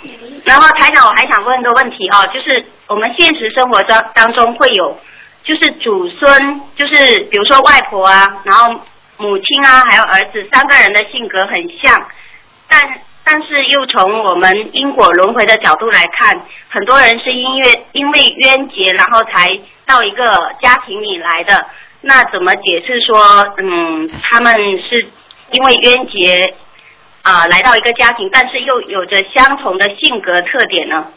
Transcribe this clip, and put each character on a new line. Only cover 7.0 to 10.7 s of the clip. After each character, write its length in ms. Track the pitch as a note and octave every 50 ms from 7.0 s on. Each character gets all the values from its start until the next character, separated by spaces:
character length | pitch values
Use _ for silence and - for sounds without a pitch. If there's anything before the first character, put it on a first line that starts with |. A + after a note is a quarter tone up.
| C#4 B3+ A3+ F#3+ - -
比 60 | G#3+ G3+
如 80 | G#3
说 140 | - C#4 C4+
外 180 | C4+ D4 C#4+ C4 B3 -
婆 160 | G#3+ G3 F#3+
啊， 220 | F#3+ F#3+ G3 G3 - - - -
然 140 | G3 G3 A3
后 160 | A#3 A#3 A#3 A3+ - - _ _ _ _ _ -
母 200 | G#3 G#3 G3 G3
亲 280 | F#3+ - - C#4 C#4
啊， 200 | C4+ C4 B3 - -
还 80 | - G#3+
有 60 | G#3
儿 160 | - F#3 F#3+ G3 - -
子 160 | G#3+ F#3+ -
三 160 | - B3+ C#4
个 80 | C#4